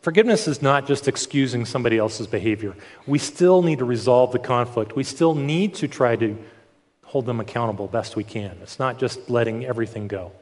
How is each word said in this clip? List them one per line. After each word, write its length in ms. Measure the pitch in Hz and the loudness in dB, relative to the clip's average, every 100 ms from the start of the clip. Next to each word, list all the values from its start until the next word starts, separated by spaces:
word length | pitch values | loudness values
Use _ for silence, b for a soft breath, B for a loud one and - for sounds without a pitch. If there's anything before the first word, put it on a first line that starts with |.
forgiveness 480 | - 165 226 220 - | 2 4 4 4 2
is 140 | 143 | 0
not 240 | 143 139 135 | 2 2 2
just 200 | 139 - | 0 0
excusing 600 | - - 143 131 120 117 | -2 -2 0 0 0 -2
somebody 320 | 131 120 113 | 0 2 2
else's 280 | 107 - 107 | 0 -2 -4
behavior. 480 | 107 107 107 104 92 B B - | -2 0 -2 -4 -10 B B -2
We 120 | 143 | -2
still 440 | - - 180 185 | -2 2 6 6
need 160 | 170 147 | 4 0
to 60 | |
resolve 480 | 127 117 107 123 127 | 0 0 4 6 6
the 60 | 120 | 2
conflict. 580 | - 123 120 117 107 139 | 0 0 0 -2 -4 -4
We 80 | |
still 300 | 135 - 165 | -6 2 2
need 400 | 151 139 160 202 - | 2 0 0 0 -2
to 120 | 147 | -6
try 280 | - 127 117 | 0 2 2
to 220 | 113 104 B B B B _ _ | 0 -4 B B B B _ _
hold 220 | - 143 123 | -6 -4 -2
them 140 | 117 | -4
accountable 460 | 110 120 117 101 98 | -4 -4 -4 -4 -4
best 300 | 113 107 - | -4 -4 -8
we 80 | |
can. 320 | 104 113 101 90 | -8 -8 -10 -12
It's 160 | 92 - | -18 -6
not 200 | 131 120 | -6 -2
just 300 | 127 - - | -4 -4 -2
letting 360 | 120 113 113 | 0 0 -2
everything 440 | 127 117 110 110 104 | -6 -4 -4 -6 -8
go. 240 | 98 87 - | -8 -10 -18